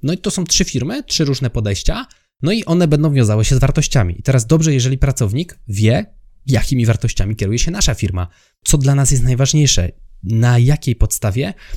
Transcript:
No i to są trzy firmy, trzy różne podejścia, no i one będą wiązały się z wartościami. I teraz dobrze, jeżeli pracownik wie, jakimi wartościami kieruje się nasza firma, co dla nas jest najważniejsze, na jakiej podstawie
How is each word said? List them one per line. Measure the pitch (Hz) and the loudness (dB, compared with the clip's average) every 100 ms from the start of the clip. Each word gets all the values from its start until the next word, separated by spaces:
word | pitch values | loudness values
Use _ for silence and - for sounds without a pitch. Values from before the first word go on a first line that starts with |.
No | 135 | -6
i | 180 | -4
to | 208 | -4
są | 190 | -4
trzy | 165 - 190 | -2 0 0
firmy, | 127 131 269 | -2 -4 -8
trzy | - - 147 | -6 -2 -2
różne | 135 123 | 0 -2
podejścia, | 120 104 98 - 190 262 _ _ - | -2 -4 -2 0 -2 -6 _ _ -6
no | 147 | -2
i | 220 - | -2 0
one | 170 170 | 0 2
będą | 147 156 | 2 2
wiązały | 139 110 107 110 | 2 2 2 2
się | 131 | 2
z | |
wartościami. | 127 - - 139 90 90 | 2 2 0 0 0 -2
I | |
teraz | - 131 113 | 0 0 2
dobrze, | 160 160 | 2 2
jeżeli | 135 127 135 | 0 0 0
pracownik | 135 131 107 120 175 - - | 0 0 -2 -2 -6 -12 -10
wie, | 98 107 135 208 - - - - | 0 2 2 -2 -14 -20 -18 -2
jakimi | 127 - 131 117 | 0 0 0 0
wartościami | 110 117 - 101 110 | 0 -2 -2 -2 -2
kieruje | 98 113 | -4 0
się | - | -2
nasza | 196 185 | 0 -2
firma, | 113 101 92 87 _ _ _ - | 0 -4 -4 -8 _ _ _ -2
co | 147 | 0
dla | 135 139 | 2 2
nas | 127 | 2
jest | 131 | 2
najważniejsze, | 120 123 139 156 143 - 87 - - - | 2 2 2 2 2 2 -2 -6 -20 -14
na | 92 110 120 123 | -4 0 2 4
jakiej | 120 151 - 117 | 4 2 0 0
podstawie | 110 - 110 104 165 - - | 0 0 -4 -2 -6 -8 -12